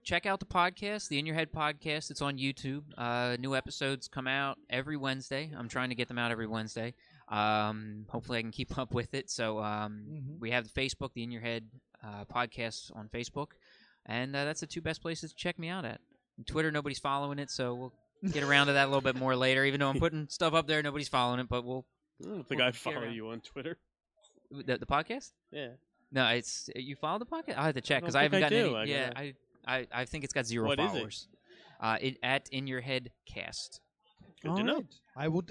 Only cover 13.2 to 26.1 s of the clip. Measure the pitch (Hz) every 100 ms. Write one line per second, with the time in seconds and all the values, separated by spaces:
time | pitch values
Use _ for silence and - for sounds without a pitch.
13.2 | 120 143 151 _ _ - - _ - 113
14.2 | 131 139 143 160 160 175 160 160 170 160
15.2 | 160 - 180 175 165 185 127 110 - _
16.2 | _ - 123 156 156 151 143 135 143 139
17.2 | 143 143 139 - 123 123 127 - _ _
18.2 | 190 151 139 143 143 139 139 139 131 127
19.2 | 131 127 131 131 139 139 139 139 165 156
20.2 | 147 - 165 160 151 156 147 143 139 135
21.2 | 123 123 123 123 120 131 - _ _ _
22.2 | 160 202 143 131 127 120 123 143 117 113
23.2 | 110 113 - - 139 170 _ _ _ _
24.2 | _ _ _ 139 131 123 127 143 160 247
25.2 | - _ _ 147 127 127 _ _ _